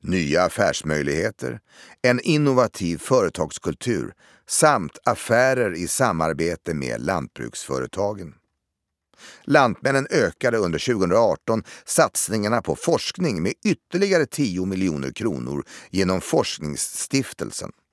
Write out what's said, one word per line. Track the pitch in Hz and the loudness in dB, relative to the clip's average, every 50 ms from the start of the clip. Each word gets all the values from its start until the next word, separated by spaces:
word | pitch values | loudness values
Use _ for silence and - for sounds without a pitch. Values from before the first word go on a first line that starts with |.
nya | - - 90 92 82 71 73 85 92 | -2 0 0 0 2 2 2 4 2
affärsmöjligheter, | 87 - - 104 85 69 - - 76 76 76 71 71 71 80 92 113 - _ - 64 - 113 _ _ _ - - - - _ - | 2 2 2 0 2 2 -2 -2 -2 -2 0 0 0 0 0 -2 -2 -4 _ -8 -8 -8 -8 _ _ _ -20 -20 -20 -20 _ 2
en | 123 123 123 | 2 2 2
innovativ | - - 151 151 147 143 131 127 123 107 - - 92 85 85 80 | 2 2 2 4 4 4 4 4 2 2 0 -4 -2 -2 -2 -2
företagskultur | - - 135 127 104 85 - - 82 76 - - - 92 78 - - 123 113 87 60 50 - _ _ _ _ _ _ - | -2 2 2 2 2 2 0 -2 -4 -4 -4 -6 -6 -6 -6 -4 -2 -2 -2 -2 -2 -6 -10 _ _ _ _ _ _ -4
samt | - - - 151 147 120 87 73 - - _ | 0 4 4 4 4 2 -2 -4 -10 -4 _
affärer | - 120 - - - 117 117 127 131 131 127 120 101 87 | -2 -2 -2 0 2 4 4 4 4 4 2 0 -2 -2
i | 82 90 82 | -4 -4 -4
samarbete | - - 135 117 92 80 80 80 78 69 80 85 85 80 _ - 82 | 0 0 2 2 2 0 0 0 0 0 0 -2 -2 -4 _ -6 -4
med | 73 67 62 57 57 | -4 -4 -4 -4 -4
lantbruksföretagen. | 60 80 95 87 65 - _ - 62 58 - - - - 69 65 65 64 - 92 101 101 107 98 92 78 67 _ _ _ _ _ _ _ _ _ _ _ _ _ _ _ _ _ - - - - _ | -2 -2 -2 -2 -4 -6 _ -12 -12 -10 -10 -12 -8 -6 -4 -4 -4 -6 -4 -4 -4 -4 -4 -8 -12 -16 -16 _ _ _ _ _ _ _ _ _ _ _ _ _ _ _ _ _ -20 -20 -20 -18 _
Lantmännen | - 139 151 135 120 101 - - 135 135 139 139 - | 4 6 6 6 6 2 -2 -2 0 0 0 0 2
ökade | - 160 117 85 - _ - 123 113 110 | 2 2 2 2 0 _ -2 0 2 2
under | 101 87 82 76 | 0 0 0 -2
tjugohundraarton | - - 123 104 92 87 90 110 117 104 80 - _ - 113 113 - - - - _ | 0 0 2 2 2 4 4 4 4 4 2 -2 _ -2 -2 -2 -2 -8 -18 -20 _
satsningarna | - - - 156 120 _ - - - 98 113 104 104 117 117 95 | -2 2 2 2 2 _ -4 -4 -2 -2 -2 0 0 0 -2 0
på | - 78 | -2 -4
forskning | - - - 165 123 - - - - 180 160 110 82 82 | -2 0 0 0 0 0 -4 -6 -2 -2 -2 0 0 -2
med | 101 - _ _ | -2 -4 _ _
ytterligare | 214 165 - _ _ - 175 202 202 190 170 147 | -2 -2 -2 _ _ -2 -2 0 2 2 2 2
tio | - - - 147 113 87 90 92 | 0 0 -2 -2 0 0 -2 -2
miljoner | 98 95 92 95 92 78 71 67 67 - | -2 -2 0 0 0 0 0 -4 -6 -6
kronor | - 104 113 82 65 60 62 71 71 - - - - - - | -4 -4 -4 -2 -4 -6 -6 -6 -6 -8 -8 -14 -20 -18 -6
genom | - 92 95 90 95 92 | -2 0 2 2 2 0
Forskningsstiftelsen. | - - - 156 117 - - - - 76 73 - - - - - - - - 135 127 - - - - 55 - - - - - _ _ _ | 0 2 2 2 2 0 -4 -6 -6 -8 -6 -6 -6 -8 -6 -8 -8 -2 -2 -2 -2 -2 -6 -8 -8 -8 -8 -10 -12 -12 -16 _ _ _